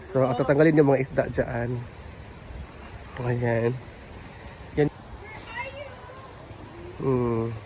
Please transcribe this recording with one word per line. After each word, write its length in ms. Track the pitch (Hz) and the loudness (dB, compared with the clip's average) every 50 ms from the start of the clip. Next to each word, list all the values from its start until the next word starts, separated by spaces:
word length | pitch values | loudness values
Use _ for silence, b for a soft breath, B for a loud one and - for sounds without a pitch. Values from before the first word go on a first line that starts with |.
So, 240 | - - - - 131 | -14 0 2 4 4
at 160 | - 254 - | 4 4 2
tatanggalin 400 | 185 - - 143 156 165 160 156 | 4 4 6 8 8 8 10 8
yung 160 | 151 139 139 | 8 8 8
mga 60 | 127 131 | 4 4
isda 200 | - - 135 127 123 | 0 2 0 0 0
dyan. 420 | 120 - - - 131 120 117 120 127 120 120 - - - - - - - - - - - - - - - - - - - - - - - - - - - | 2 0 0 0 0 -2 -2 -2 -2 -4 -6 -8 -14 -16 -16 -16 -16 -16 -16 -16 -16 -16 -16 -14 -12 -12 -12 -12 -14 -16 -16 -16 -16 -14 -16 -14 -8 -4
Ayan. 500 | 123 123 123 120 120 120 117 113 113 117 123 127 - - - - - - - - - - - - - - - - - - - 151 | 0 0 0 2 4 2 4 4 4 2 2 0 -6 -14 -16 -16 -16 -16 -16 -16 -16 -16 -16 -16 -16 -16 -16 -14 -16 -6 2 4
Yan. 80 | - - - - - - - - - - - - - - 466 494 508 539 523 554 587 554 539 523 - - 508 508 - - - - - - - - - - - - - - - - - | 4 4 2 -4 -16 -16 -16 -14 -14 -14 -14 -14 -14 -12 -8 -8 -8 -8 -10 -12 -12 -12 -14 -16 -16 -16 -16 -16 -16 -16 -16 -16 -16 -16 -16 -16 -14 -14 -14 -14 -14 -14 -10 -4 0
Hmm. 480 | 139 131 123 123 120 117 113 113 113 113 110 - | 2 2 4 4 2 2 2 0 -2 -4 -6 -10